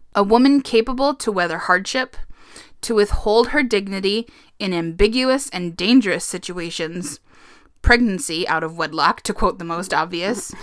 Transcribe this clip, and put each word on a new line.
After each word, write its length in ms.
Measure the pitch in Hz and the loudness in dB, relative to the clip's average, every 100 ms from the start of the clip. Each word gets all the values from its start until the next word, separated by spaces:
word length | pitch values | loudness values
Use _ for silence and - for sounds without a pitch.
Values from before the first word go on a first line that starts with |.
| - 202 | -4 0
a 80 | |
woman 380 | 202 233 269 285 | 4 6 6 4
capable 520 | - 226 233 254 277 285 | 2 2 2 0 -2 -2
to 160 | - | -4
weather 260 | 190 175 160 | -2 -2 -2
hardship, 580 | - 180 190 262 254 - - - - - - - | 0 0 0 -4 -4 -8 -10 -12 -20 -20 -20 -10
to 140 | - 220 | -2 2
withhold 540 | 208 - 214 220 262 | 2 2 2 2 2
her 140 | 294 | 0
dignity 640 | 247 202 196 190 190 214 233 - _ - | 0 -2 -2 -4 -2 -2 -4 -14 _ -8
in 120 | 202 | -4
ambiguous 760 | 175 165 170 208 247 262 269 - | -2 -2 2 2 4 0 0 -2
and 260 | 185 175 165 | -6 -6 -2
dangerous 480 | 185 254 202 175 | 4 4 4 0
situations, 960 | - 180 - 175 165 - 160 175 185 - _ _ - - - _ | -4 -8 -8 -8 -8 -6 -8 -8 -10 -12 _ _ -20 -20 -20 _
pregnancy 680 | - 240 233 185 - 160 - | 2 4 4 0 -4 -4 -2
out 160 | 160 | -2
of 140 | 160 170 | -4 -6
wedlock, 440 | 156 156 156 - | -4 2 2 2
to 120 | - | -4
quote 260 | - 190 180 | -2 -2 -2
the 60 | 165 | -6
most 280 | 170 185 | -6 -4
obvious, 600 | 156 165 170 190 208 - - | -2 -2 -4 -4 -6 -8 -14